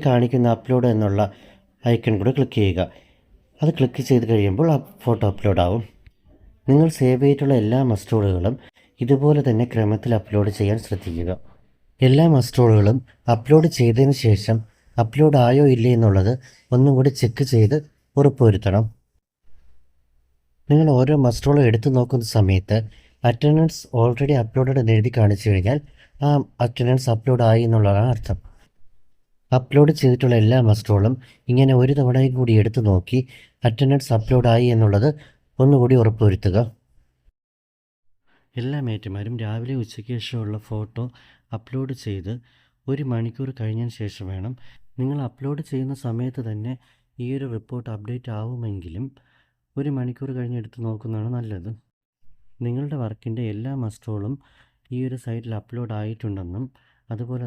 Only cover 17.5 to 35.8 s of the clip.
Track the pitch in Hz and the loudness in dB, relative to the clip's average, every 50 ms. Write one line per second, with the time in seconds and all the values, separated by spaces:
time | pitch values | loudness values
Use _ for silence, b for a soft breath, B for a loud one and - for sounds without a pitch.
17.5 | 127 113 110 104 139 151 147 - _ _ _ _ - 139 143 143 139 - 127 110 | 2 4 4 4 2 0 -4 -6 _ _ _ _ 0 2 2 2 4 4 4 4
18.5 | 98 113 - 101 90 107 113 110 - _ _ _ _ _ _ _ _ _ _ - | 4 2 0 0 0 0 0 -2 -6 _ _ _ _ _ _ _ _ _ _ -20
19.5 | - - - - - - - _ _ _ _ _ _ _ _ _ _ _ _ _ | -20 -20 -20 -20 -20 -20 -20 _ _ _ _ _ _ _ _ _ _ _ _ _
20.5 | _ _ _ - 143 151 160 156 135 123 131 131 151 143 131 123 113 - - 139 | _ _ _ 2 4 4 4 4 4 4 4 2 2 2 2 2 0 0 0 2
21.5 | 143 147 135 117 110 113 - 143 131 127 123 123 135 123 113 - - 113 98 95 | 2 4 4 4 2 2 0 0 0 0 0 0 -2 -4 -4 -2 0 0 2 2
22.5 | 95 92 - - 107 113 110 107 B B B B B B - 120 113 113 147 147 | 2 0 0 0 -2 -2 -2 -6 B B B B B B -2 -2 -2 0 2 2
23.5 | 151 160 160 160 - - - - - 117 117 123 120 123 143 139 147 127 113 110 | 4 4 2 0 -2 -6 -16 -6 -2 0 0 0 0 0 0 0 0 0 0 -2
24.5 | - 131 131 135 135 135 120 110 113 110 107 120 - - 107 101 104 98 - 107 | -2 -2 0 0 0 0 2 2 2 2 2 0 0 2 2 2 2 2 0 0
25.5 | 101 92 90 107 139 151 b b b b b b b b 139 147 147 143 - - | 0 0 2 0 -2 -2 b b b b b b b b 0 2 2 2 0 -2
26.5 | _ - 123 120 123 - 123 120 127 131 131 127 117 113 - 135 127 120 120 110 | _ -4 -4 -4 -2 -2 0 0 0 0 0 0 -2 -2 0 0 0 2 4 4
27.5 | 113 113 120 117 117 113 104 101 101 101 113 127 120 110 - - - - b b | 4 4 2 2 2 2 4 2 2 2 2 0 -2 -4 -4 -8 -8 -8 b b
28.5 | b b b b _ _ - - _ - - - _ _ _ _ _ _ _ - | b b b b _ _ -20 -20 _ -20 -20 -20 _ _ _ _ _ _ _ -2
29.5 | 127 131 127 - - 143 147 156 151 - - 127 123 127 135 123 120 113 107 110 | -2 -2 -2 2 4 4 4 4 4 2 2 2 2 2 2 2 4 4 4 4
30.5 | 123 131 123 110 107 107 - - 107 98 101 117 131 127 B B B B B - | 4 4 4 4 2 0 0 -2 0 2 2 0 -2 -4 B B B B B -2
31.5 | 123 127 135 135 131 123 123 131 143 147 131 123 123 131 131 131 127 127 127 120 | 2 2 4 4 4 4 4 2 2 0 0 0 2 2 0 0 0 0 0 4
32.5 | 110 107 101 110 107 131 110 104 95 90 90 - 123 131 127 B B B B B | 4 4 4 2 0 0 2 2 2 2 0 0 -2 -2 -2 B B B B B
33.5 | B B - 120 110 - 143 135 143 139 131 - 120 110 110 - 131 123 120 120 | B B -2 -2 0 2 2 2 2 0 0 0 -2 -2 0 0 0 2 4 4
34.5 | 117 120 123 123 117 113 113 104 98 101 117 151 147 147 B B B B B _ | 2 4 2 2 2 2 2 4 2 2 2 0 -2 -4 B B B B B _
35.5 | _ - 131 139 143 131 | _ 2 4 4 4 4